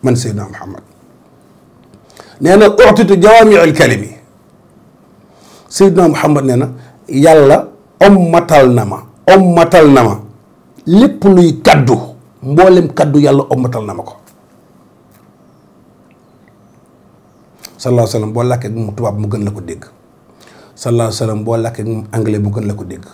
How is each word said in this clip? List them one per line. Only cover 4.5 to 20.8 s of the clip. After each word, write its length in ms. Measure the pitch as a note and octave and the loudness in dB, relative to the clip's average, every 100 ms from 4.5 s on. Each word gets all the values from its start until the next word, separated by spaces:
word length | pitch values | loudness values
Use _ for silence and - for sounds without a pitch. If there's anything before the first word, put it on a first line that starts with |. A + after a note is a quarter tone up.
| _ _ _ _ _ _ _ _ _ _ - _ | _ _ _ _ _ _ _ _ _ _ -20 _
Seydina 400 | - G3 F3 F3 | 0 0 2 0
Muhammad 380 | D3 D#3 D3 C3+ | 0 -2 -2 -2
nee 100 | B2 | -4
na, 120 | - - - _ - | -4 -10 -20 _ -10
Yàlla 480 | C3 D#3 D#3+ C#3 D3 - - _ _ | 0 4 4 4 2 -2 -18 _ _
ommatal 680 | G3 G3 E3+ E3+ E3+ D3+ C3 | 2 4 2 0 0 2 2
na 120 | A#2+ G#2 | 2 -4
ma, 120 | F#2+ - _ - | -10 -14 _ 2
ommatal 600 | F#3 F#3 E3+ E3+ F3+ D3+ | 2 2 0 2 4 4
na 100 | C3+ | 4
ma. 120 | A2+ G2 - - _ _ _ _ - | 2 -4 -12 -20 _ _ _ _ -2
Lépp 380 | F#3 C4 - G3+ | 2 2 0 2
luy 340 | F#3 F3 - | 4 2 2
kaddu, 340 | - D3 A#2+ A#2 - - _ _ | 0 2 2 -2 -4 -20 _ _
mboolem 440 | C3 D3 F#3 F3+ D#3+ | -4 2 4 4 0
kaddu 260 | - D3+ C#3+ | -4 -2 0
Yàlla 240 | C#3+ C#3 C3+ | 2 0 -2
ommatal 340 | B2+ B2+ A#2+ G#2+ | -4 -4 -8 -10
na 80 | |
ma 100 | F2+ | -12
ko. 100 | - - _ _ _ _ _ _ _ _ _ _ _ _ _ _ _ _ _ _ _ _ _ _ _ _ _ _ _ _ _ _ _ _ _ _ - _ | -16 -20 _ _ _ _ _ _ _ _ _ _ _ _ _ _ _ _ _ _ _ _ _ _ _ _ _ _ _ _ _ _ _ _ _ _ -20 _
Sallallahu 300 | C3 B2 A2+ | -4 -2 -2
alayhi 80 | A2+ | -4
wa 40 | |
sallam, 140 | G#2+ | -8
boo 100 | A2 | -6
làkkee 240 | A#2+ B2 A#2+ | -6 -6 -8
ak 60 | A2+ | -10
moom 200 | G#2+ G#2 | -10 -8
tubaab 220 | B2 G2+ | -8 -8
mu 80 | G#2+ | -8
gën 160 | G#2 | -8
la 80 | G#2 | -8
ko 100 | G2+ | -10
dégg. 220 | F2 D#2+ - _ _ _ _ _ _ _ _ | -16 -18 -18 _ _ _ _ _ _ _ _
Sallallahu 320 | _ | _